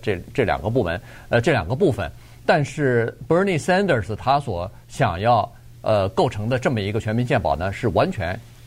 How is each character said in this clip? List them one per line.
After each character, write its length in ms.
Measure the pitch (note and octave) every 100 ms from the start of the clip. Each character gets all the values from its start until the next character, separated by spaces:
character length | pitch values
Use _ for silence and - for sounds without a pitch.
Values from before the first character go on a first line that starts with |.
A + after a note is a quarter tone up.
这， 180 | - F2+ -
这 100 | -
两 160 | F#2+ C2+
个 120 | E2
部 120 | B2
门， 160 | F2+ E2+ - - -
呃， 100 | A#2
这 120 | A#2+
两 160 | C3 E2
个 80 | C3
部 160 | F#3
分。 200 | A#2 D#2 - - - -
但 180 | F3+ C#3
是 500 | - C#3 A#2+ A2+ - -
Bernie 340 | E3 G3+ E3
Sanders 540 | - F3+ G3+ B2+ F#2+ G#2
他 240 | - C#3+
所 300 | A#2+ F2 F#2 - -
想 300 | - B2 F2
要， 300 | A2 A#2 - - - -
呃， 260 | - G#2+ F#2+
构 200 | - C3
成 180 | G2+ G#2+
的 100 | B2+
这 140 | F3
么 80 | A#2
一 120 | G2
个 80 | G#2+
全 140 | A2
民 120 | A2 B2
健 160 | C3+
保 140 | D#2 C#2+
呢， 160 | F#2
是 180 | G2 A#2+
完 200 | F2+ D#3+
全 300 | F#3+ E2+ F#2+ - -